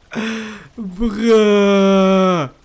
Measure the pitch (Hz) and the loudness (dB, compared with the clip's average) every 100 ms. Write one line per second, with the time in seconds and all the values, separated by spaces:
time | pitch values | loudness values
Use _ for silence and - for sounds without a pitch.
0 | _ 226 220 220 220 208 - - 196 180 | _ -10 -8 -8 -12 -16 -20 -16 -12 -6
1 | 233 202 226 220 214 208 202 196 196 196 | -6 -2 2 2 4 2 2 2 2 2
2 | 190 190 190 175 135 - | 2 2 0 -2 -6 -12